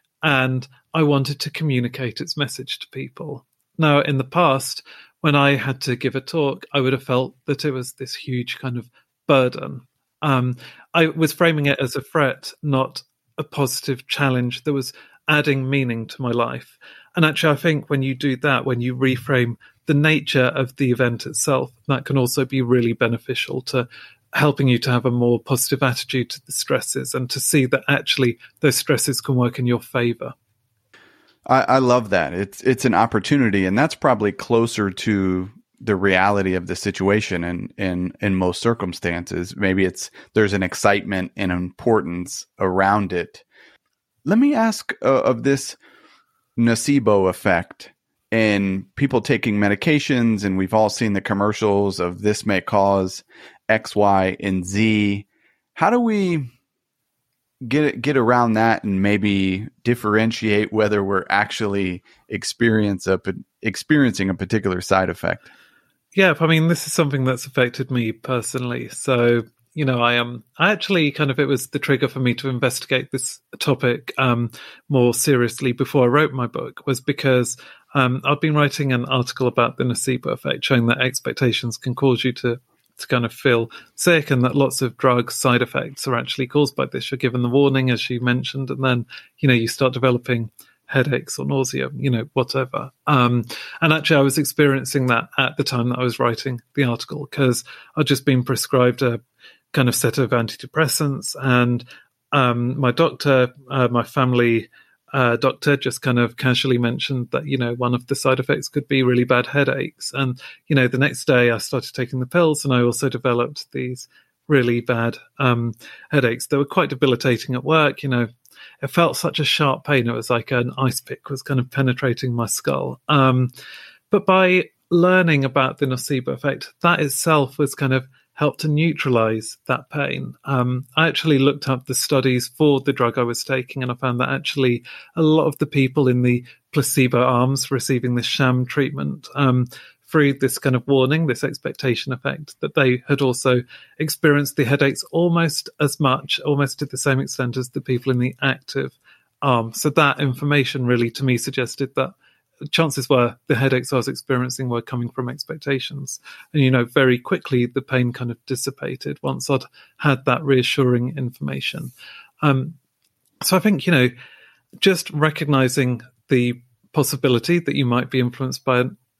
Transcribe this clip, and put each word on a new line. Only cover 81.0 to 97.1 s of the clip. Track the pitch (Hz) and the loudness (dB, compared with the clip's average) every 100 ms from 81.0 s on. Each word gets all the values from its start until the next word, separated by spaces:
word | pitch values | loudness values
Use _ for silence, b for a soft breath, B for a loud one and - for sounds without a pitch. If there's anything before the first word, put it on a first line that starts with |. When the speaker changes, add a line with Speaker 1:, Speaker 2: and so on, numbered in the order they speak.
Speaker 1:
expectations | 127 131 131 127 127 - 120 - | -2 -4 -8 -2 0 0 -6 -8
can | 131 120 | -8 0
cause | 135 120 | 0 2
you | 127 | -2
to, | 123 123 120 _ _ _ - | -4 -4 -6 _ _ _ -16
to | - | -4
kind | 127 117 | -2 -2
of | |
feel | - 135 117 113 B B | -2 0 0 -2 B B
sick, | - 180 165 - | -2 2 2 2
and | 131 | 2
that | 123 143 | 2 2
lots | 135 - | 0 0
of | 123 - | -4 0
drug | 131 123 120 | 2 2 0
side | - 131 120 | -2 2 2
effects | 120 135 139 139 135 | 0 -4 -6 -8 -4
are | 120 | -4
actually | 127 - 127 | -4 -6 -2
caused | 147 143 - | 0 0 -2
by | 131 | -6
this. | 127 - | -6 -8
You're | 131 | -4
given | 123 123 | -4 -2
the | 120 | 0
warning, | 135 139 135 127 | 4 4 2 0
as | 120 - | 0 -2
you | 120 | -2
mentioned, | 123 127 127 139 131 | 0 0 -2 -6 -6
and | 131 | -2
then, | 131 123 - B B - | 0 0 -2 B B -2
you | 139 | 2
know, | |
you | 123 113 | 4 2
start | - 131 | 0 0
developing | 123 127 123 - 117 113 _ b b - | 2 2 0 -2 -4 -4 _ b b -4
headaches | 135 127 127 - - | 0 0 -2 -6 -8
or | 139 | -4
nausea, | 139 127 131 131 135 | -2 -2 -4 -6 -4
you | 135 | -2
know, | 117 - | -2 -2
whatever. | 135 127 135 127 117 123 _ - | -2 -2 -2 -4 -6 -10 _ 2
Um, | 139 120 123 110 B B B | 4 4 2 -2 B B B
and | 160 | 2
actually, | 156 151 147 | 2 4 4
I | |
was | 139 147 | 4 2
experiencing | 139 - 147 135 127 143 127 | -2 2 2 2 -2 -2 0
that | 117 - - | 0 -2 -2
at | 131 - | -2 -2
the | |
time | 131 123 123 | -4 -2 -2
that | 123 | -2
I | |
was | 123 113 | -2 0
writing | 120 113 135 120 _ | -2 -2 -8 -10 _
the | - 127 | -2 -2
article, | 117 - | -2 -8